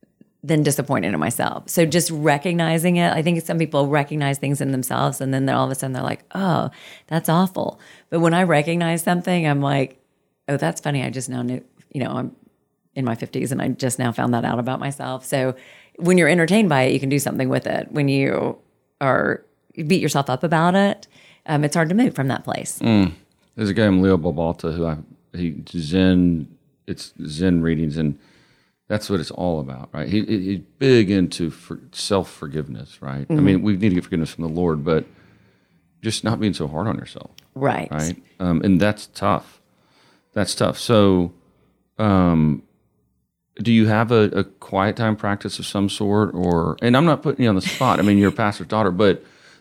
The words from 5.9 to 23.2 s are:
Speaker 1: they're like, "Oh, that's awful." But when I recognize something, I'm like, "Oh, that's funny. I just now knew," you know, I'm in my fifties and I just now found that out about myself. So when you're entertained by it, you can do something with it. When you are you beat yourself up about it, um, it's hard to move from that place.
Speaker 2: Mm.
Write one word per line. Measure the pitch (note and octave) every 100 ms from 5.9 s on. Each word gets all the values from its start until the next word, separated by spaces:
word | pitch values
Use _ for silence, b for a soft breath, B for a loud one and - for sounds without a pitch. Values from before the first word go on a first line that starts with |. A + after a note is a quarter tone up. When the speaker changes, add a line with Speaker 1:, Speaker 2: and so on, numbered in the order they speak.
Speaker 1:
they're | B2+
like, | C3 - -
"Oh, | F#3+ F#3+ C#3 - B B B B
that's | E3 E3
awful." | E3 F3+ - - - B B B
But | E3
when | E3
I | E3+
recognize | F3+ D3 D3+ E3+ E3 E3
something, | - F3 F3+ F3 D#3
I'm | C#3+
like, | C#3 C#3 C3+ - _ _ _ _ -
"Oh, | C#3+
that's | E3 E3
funny. | D3+ C#3+
I | B2+
just | C3 B2+
now | B2+
knew," | B2 B2+ - _ _
you | C#3+
know, | A#2
I'm | B2+ B2+ - _ _ _ _ _ C#3
in | B2+
my |
fifties | A#2 B2+ B2+ B2
and | C#3
I | C3+
just | - C3 -
now | A#2+
found | A2+ A#2+
that | A#2+
out | A#2+ A#2+
about | A#2+ C3
myself. | C#3 C3+ C3 C3 -
So | C#3 C3 B2+ B B B -
when | F3 F3+
you're | D3+
entertained | F3 E3 G#3+ G3
by | C3+
it, | C3
you | C3+
can | C3+
do | C#3+
something | - - C3
with | B2+ -
it. | - -
When | D3+ C#3
you | C3+ C3+ - C3 - _ _ _ -
are | C#3 B2+ - - _ _ _
you | -
beat | D3+ F#3
yourself | D3+ C#3 C#3
up | B2+
about | E3 D#3+ E3+ G3
it, | G3+ - - b b b -
um, | D3
it's | D3 E3+
hard | D#3+
to | G#3
move | B3 -
from | C3+
that | A#2
place. | - - - -
Speaker 2:
Mm. | A#2 G#2+ F2 -